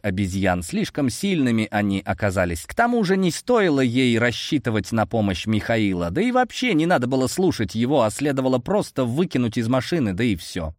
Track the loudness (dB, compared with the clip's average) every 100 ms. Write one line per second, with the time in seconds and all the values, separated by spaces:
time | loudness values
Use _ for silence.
0 | -4 -2 -2 0 0 0 -2 -4 -4 -2
1 | -2 0 0 0 2 0 0 0 0 0
2 | -2 -2 0 0 0 -2 -4 0 2 2
3 | 2 2 0 -2 0 2 4 2 2 2
4 | 2 2 2 -2 -4 -2 0 -2 -2 -2
5 | 0 0 0 -2 -2 -2 0 0 2 0
6 | -2 0 0 0 0 -2 0 2 2 2
7 | 2 0 0 0 0 0 -2 -2 0 2
8 | 2 0 -2 0 0 0 0 -2 -2 -2
9 | -2 0 -2 0 -2 -2 0 0 0 0
10 | 0 0 0 -2 -6 -8 -8